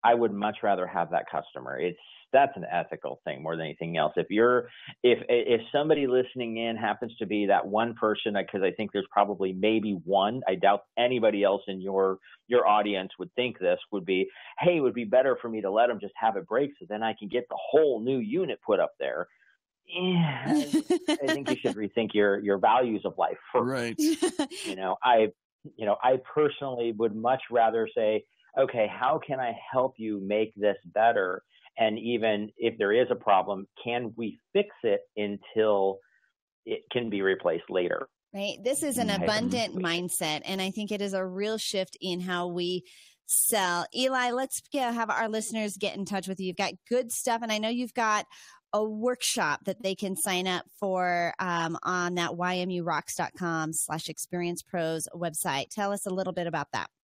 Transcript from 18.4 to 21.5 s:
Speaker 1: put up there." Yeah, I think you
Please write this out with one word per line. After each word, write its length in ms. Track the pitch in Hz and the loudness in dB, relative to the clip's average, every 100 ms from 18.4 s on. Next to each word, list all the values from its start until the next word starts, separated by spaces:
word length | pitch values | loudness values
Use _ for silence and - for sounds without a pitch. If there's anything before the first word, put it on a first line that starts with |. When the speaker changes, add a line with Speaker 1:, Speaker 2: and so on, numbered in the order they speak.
| 175 113 - | -2 -6 0
Speaker 1:
put 140 | 98 | 2
up 140 | 80 - | 2 0
there." 300 | 69 65 90 _ _ _ _ _ _ | -4 -4 -8 _ _ _ _ _ _
Yeah, 640 | 170 180 180 165 131 127 302 285 311 - 349 - 311 | -4 0 2 2 0 0 0 2 0 2 -2 0 0
I 80 | - | 0
think 180 | 311 | -2
you 80 | 254 | 0